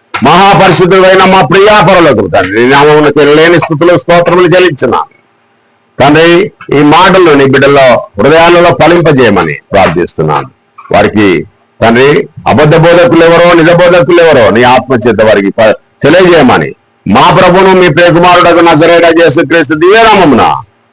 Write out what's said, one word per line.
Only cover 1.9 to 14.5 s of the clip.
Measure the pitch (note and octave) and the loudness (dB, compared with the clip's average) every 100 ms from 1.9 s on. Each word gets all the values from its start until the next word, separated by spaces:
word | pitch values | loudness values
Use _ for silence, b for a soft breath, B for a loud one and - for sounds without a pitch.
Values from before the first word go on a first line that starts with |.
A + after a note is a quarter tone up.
| F3+ D#3+ A2 F#2+ | 0 0 -2 -2
తండ్రి, | G2 F#2 G#2+ | -4 -4 -2
నీ | B2 | 0
నామమునకు | C#3+ D3 D3+ D3 D3+ C#3+ D#3 | 2 2 2 0 0 0 2
లేని | E3 E3+ | 0 0
స్తుతులు | - D3+ E3+ E3+ | -2 -2 -2 -2
స్తోత్రములు | - F3 F3 F3+ F3+ | 0 -2 0 0 0
చెల్లించున్నాం. | F3+ F3+ C3+ B2+ E2+ C#2+ _ _ _ _ _ _ _ _ - | 2 0 -2 -6 -6 -8 _ _ _ _ _ _ _ _ -4
తండ్రి, | C3+ D3+ E3+ F3 G3 - - C#3 | 0 2 2 0 -4 -10 -6 -2
ఈ | |
మాటలు | D3 D#3+ F#3 F#3 E3+ C#3 | 0 2 2 2 2 2
నీ | |
బిడ్డల్లో | C3+ C3+ C#3 C#3+ C3 F#2+ - - | 0 0 0 2 2 0 -4 -4
హృదయాలలో | C3 D#3+ E3+ F3 E3+ | 0 2 2 2 0
ఫలింపజేయమని | E3+ - F3 D#3+ B2+ A#2 F#2+ E2 C#2+ - | 0 0 0 0 0 0 -2 -4 -10 -6
ప్రార్థిస్తున్నాను. | G2 F2+ E2+ E2 - D#2 D2 C2 _ _ _ - | -2 -2 -2 -6 -6 -4 -6 -8 _ _ _ -6
వారికి | - G#2 G#2 G2+ D#2+ C2+ _ _ - | -2 -2 0 -2 -2 -6 _ _ -4
తండ్రి, | A2 A#2 C#3 D#3 - - - | -2 0 0 -2 -6 -10 -4
అబద్ధ | A2+ D#3 E3 | 0 0 2
బోధకులు | E3+ E3+ E3+ E3 | 2 2 2 2
ఎవరో, | E3 E3+ F3 | 2 2 2
నిజ | E3+ D#3+ | 2 2
బోధకులు | F3 F3 F3 F3 E3+ | 2 2 0 0 0
ఎవరో | E3 C#3 A2 | 2 2 0